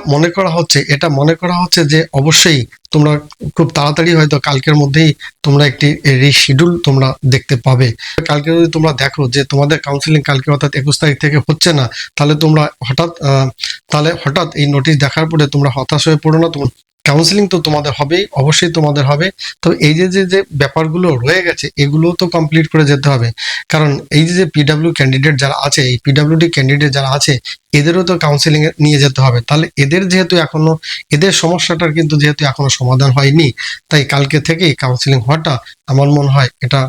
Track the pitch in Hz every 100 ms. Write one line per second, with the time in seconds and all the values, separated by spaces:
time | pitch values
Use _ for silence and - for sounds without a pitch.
0 | 156 143 170 185 185 165 160 143 135 143
1 | 170 139 147 165 175 175 180 - 156 156
2 | 165 139 147 156 180 143 120 _ - 156
3 | 151 147 147 - 151 - 147 151 147 151
4 | 165 160 151 147 151 135 156 151 143 143
5 | 160 143 - _ 147 143 147 - 147 -
6 | - 127 139 135 - 135 175 175 147 135
7 | 131 - 131 123 - 131 131 127 127 113
8 | - - - 147 151 165 165 156 156 131
9 | 139 - 131 135 135 139 143 151 - 143
10 | 160 156 135 139 139 143 143 139 143 -
11 | 156 135 151 147 - 151 180 151 117 -
12 | - - 147 151 156 156 147 - 120 131
13 | 170 - 147 135 131 - - - - 151
14 | 156 170 143 151 160 156 143 143 139 151
15 | 135 - 160 160 143 143 143 135 131 151
16 | 160 151 160 160 165 147 135 - _ _
17 | - 143 165 202 196 180 156 151 147 123
18 | 143 175 208 - 139 156 175 160 151 143
19 | 135 147 185 - - - 165 - 151 160
20 | 185 190 185 190 190 139 139 160 160 170
21 | 180 131 127 185 175 - 143 - 143 151
22 | 170 175 175 170 156 160 156 160 143 143
23 | 143 131 117 - - - - 151 151 139
24 | - 147 165 180 175 151 143 151 165 170
25 | 135 135 147 139 139 147 143 - 127 -
26 | - 139 151 160 170 156 131 143 151 135
27 | 135 139 - 131 - - - 147 147 175
28 | 175 175 156 147 165 151 151 - 151 147
29 | 139 131 131 120 117 151 160 - 139 175
30 | 190 185 175 180 151 156 160 160 - -
31 | - 147 190 - 165 175 - 165 170 156
32 | 156 151 147 143 143 135 139 - 127 131
33 | 139 131 139 156 147 - - - - 151
34 | 139 139 139 156 - 165 180 - 131 127
35 | 139 135 113 160 156 127 - - - 135
36 | 143 147 143 139 127 - 123 139